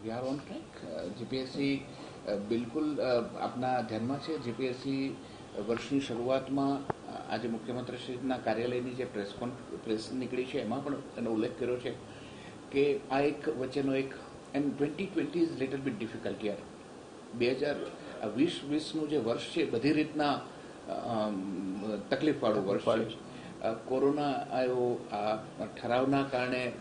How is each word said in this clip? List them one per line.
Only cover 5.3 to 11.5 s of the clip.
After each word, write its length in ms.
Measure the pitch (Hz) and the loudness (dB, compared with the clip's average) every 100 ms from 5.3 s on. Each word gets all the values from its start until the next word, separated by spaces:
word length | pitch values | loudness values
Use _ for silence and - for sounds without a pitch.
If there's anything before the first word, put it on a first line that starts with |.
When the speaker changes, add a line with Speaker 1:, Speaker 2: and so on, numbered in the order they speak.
| - - 98 104 | -14 -10 -6 -2
Speaker 1:
વર્ષની 320 | 117 - 139 | -2 2 0
શરૂઆતમાં, 880 | 135 117 120 131 135 139 139 139 139 | 2 -2 2 2 2 2 2 2 -2
અ, 460 | - - - - | -6 -6 -8 -4
આજે 140 | 110 117 | -2 0
મુખ્યમંત્રીશ્રીના 920 | 113 120 123 123 123 127 123 131 123 | -2 -2 -4 -4 -6 -6 -4 0 0
કાર્યાલયની 520 | 113 110 120 123 123 | 2 2 2 2 0
જે 160 | 123 120 | -2 -4
પ્રેસ 220 | 107 101 - | -2 -4 -2
કોન-, 360 | 120 127 - 85 | -4 -4 -8 -8
પ્રેસ 280 | - 107 - | 0 -2 0
નીકળી 320 | 127 123 127 120 | -4 -2 -2 0
છે, 160 | 143 | 0
એમાં 220 | 110 127 | 0 -2
પણ 120 | 143 139 - - | -2 -4 -4 -4
એનો 140 | 117 | 0
ઉલ્લેખ 280 | 110 117 | 2 2